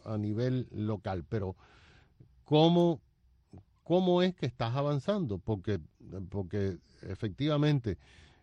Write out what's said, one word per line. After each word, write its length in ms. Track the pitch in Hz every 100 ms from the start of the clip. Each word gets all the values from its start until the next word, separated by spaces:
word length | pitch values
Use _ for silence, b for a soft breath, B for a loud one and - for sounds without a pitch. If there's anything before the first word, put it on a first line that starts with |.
a 120 | 107 107
nivel 520 | 104 107 127 127 -
local, 540 | 95 107 104 104 92 78
pero 280 | 110 95 - b b b b b b - _
¿cómo, 560 | - 151 165 175 170 156 _ _ _ _ _ - _ _
cómo 400 | - 175 185 180
es 120 | 185
que 120 | 180 139
estás 300 | - 117 131
avanzando? 640 | 143 143 160 208 143 95
Porque, 420 | - 104 98 95 78 _ 120 95 90
porque 480 | 101 87 104 98 87 _ _
efectivamente, 960 | 87 95 110 87 147 147 151 147 107 87 b b b b